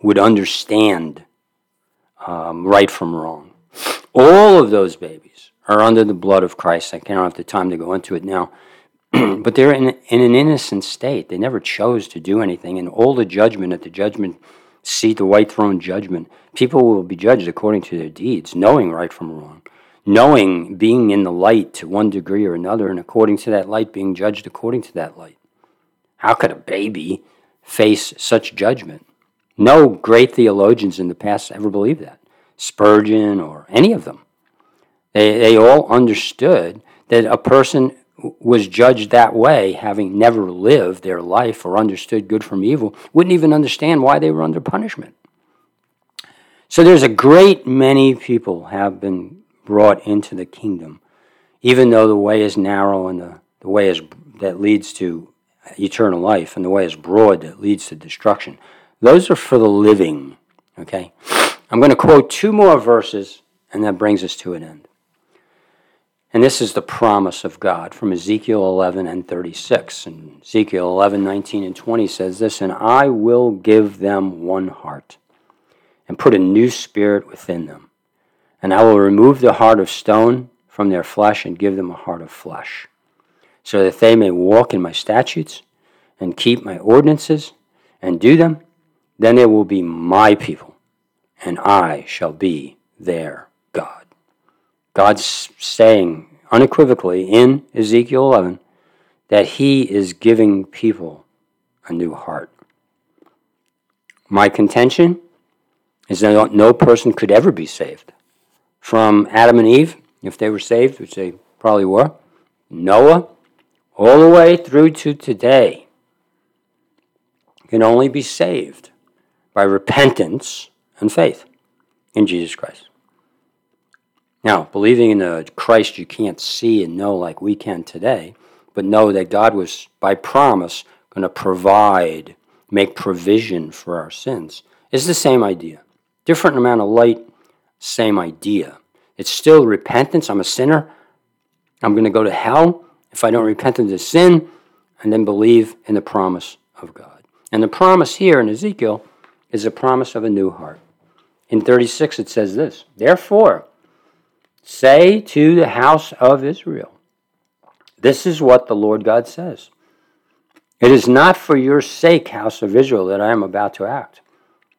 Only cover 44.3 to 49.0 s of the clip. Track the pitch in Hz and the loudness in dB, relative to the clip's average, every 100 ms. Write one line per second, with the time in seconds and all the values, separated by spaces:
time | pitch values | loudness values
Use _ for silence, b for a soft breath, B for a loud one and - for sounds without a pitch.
44.3 | 156 160 160 - - 220 - - _ _ | -4 -4 -6 -6 -8 -8 -14 -20 _ _
45.3 | _ _ _ _ _ _ _ _ - B | _ _ _ _ _ _ _ _ -20 B
46.3 | B B B B - 170 175 123 104 127 | B B B B 4 6 6 4 2 4
47.3 | 165 196 190 - 131 135 139 135 127 - | 6 6 4 -2 0 2 4 2 0 -4
48.3 | 117 101 85 85 98 101 95 | -4 -4 -10 -10 -6 -6 -6